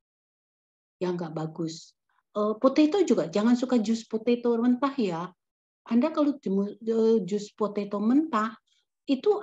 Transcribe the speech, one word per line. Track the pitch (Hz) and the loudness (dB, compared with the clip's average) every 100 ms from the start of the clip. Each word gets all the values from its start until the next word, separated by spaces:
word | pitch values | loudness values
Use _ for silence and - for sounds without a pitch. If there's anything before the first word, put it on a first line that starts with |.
| _ _ _ _ _ _ _ _ _ _ | _ _ _ _ _ _ _ _ _ _
yang | 180 175 | -4 -4
nggak | 165 | -6
bagus. | 156 160 - 165 - - _ _ _ _ 208 | -6 -8 -6 -8 -8 -18 _ _ _ _ -4
Eh, | 208 214 | -4 2
potato | 262 302 302 403 | 2 4 2 2
juga, | 349 208 180 | 2 2 2
jangan | 196 226 247 | 0 2 2
suka | 254 247 | 2 0
jus | 208 226 - | 0 -4 -4
potato | 220 240 240 240 233 | -4 -2 0 0 0
mentah | 247 247 277 | 2 0 -2
ya. | 269 202 165 180 _ _ _ _ _ - | -2 -2 -4 -8 _ _ _ _ _ 0
Anda | 233 302 | 2 2
kalau | 320 294 285 | 2 0 0
jemu-, | 196 196 202 - | -2 -2 -2 -6
eh, | 226 226 226 226 175 | -2 2 4 2 0
jus | 202 202 | -6 -6
potato | _ 202 202 202 202 | _ -4 -2 -6 -2
mentah, | 214 277 320 220 220 226 _ _ _ _ - | 2 2 2 -2 -4 -8 _ _ _ _ -4
itu | 262 415 415 | 0 2 0